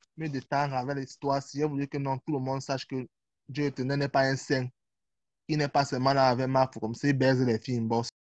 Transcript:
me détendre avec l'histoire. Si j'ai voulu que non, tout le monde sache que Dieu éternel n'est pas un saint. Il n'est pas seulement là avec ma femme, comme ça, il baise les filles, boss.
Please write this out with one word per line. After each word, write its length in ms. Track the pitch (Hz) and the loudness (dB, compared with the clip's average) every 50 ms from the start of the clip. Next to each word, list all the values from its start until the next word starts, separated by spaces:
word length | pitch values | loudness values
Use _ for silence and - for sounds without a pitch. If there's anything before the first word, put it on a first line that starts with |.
| _ _ _ | _ _ _
me 120 | 156 160 151 | -10 -8 -6
détendre 460 | 139 127 - _ 143 139 147 143 135 | -6 -6 -4 _ 0 0 0 0 -2
avec 220 | 127 123 139 143 | -2 -2 -2 -4
l'histoire. 460 | 139 131 - - - 143 139 139 135 | -4 -6 -8 -12 -6 -2 -2 -2 -2
Si 160 | - - - 139 | -2 -6 -4 -2
j'ai 60 | 151 | -2
voulu 220 | 151 139 139 139 | -2 -2 -4 -4
que 120 | 139 - 143 | -4 -4 -4
non, 200 | 139 135 131 127 | -4 -4 -4 -4
tout 140 | - 160 | -4 -4
le 80 | 147 131 | -4 -2
monde 200 | 131 131 135 135 | -2 -4 -4 -4
sache 260 | - - 135 127 - | -4 -4 -4 -6 -4
que 200 | - 135 131 127 - _ _ _ _ _ _ _ - | -6 -6 -8 -8 -8 _ _ _ _ _ _ _ -8
Dieu 160 | 123 147 147 | -4 -2 -2
éternel 360 | 143 131 - 127 135 139 143 | -2 -2 -2 -2 -2 0 0
n'est 80 | 139 131 | 0 2
pas 140 | - 135 | 2 2
un 140 | 135 135 135 | 4 4 0
saint. 300 | 135 - - 139 131 123 127 - _ _ _ _ _ _ _ _ _ _ _ _ _ _ - | -2 0 0 0 0 0 -4 -8 _ _ _ _ _ _ _ _ _ _ _ _ _ _ -4
Il 80 | 156 151 | -2 0
n'est 100 | 143 139 | 0 2
pas 160 | - 143 139 | 2 0 0
seulement 280 | - 139 123 127 135 | 2 -2 0 2 2
là 160 | 139 135 131 127 | 4 6 4 4
avec 200 | 123 123 131 131 | 4 2 0 2
ma 140 | 135 131 131 | 2 2 2
femme, 140 | - - 110 | 2 0 -6
comme 140 | 107 110 117 | -6 -6 -4
ça, 140 | - 143 143 | 0 0 2
il 60 | 139 | 2
baise 240 | 127 131 135 131 127 | 4 4 4 4 4
les 180 | 131 123 113 107 | 2 2 0 0
filles, 220 | - 131 123 117 | -2 -4 -2 -2
boss. 280 | 113 113 117 117 113 - - _ _ | 0 0 0 0 -2 -4 -8 _ _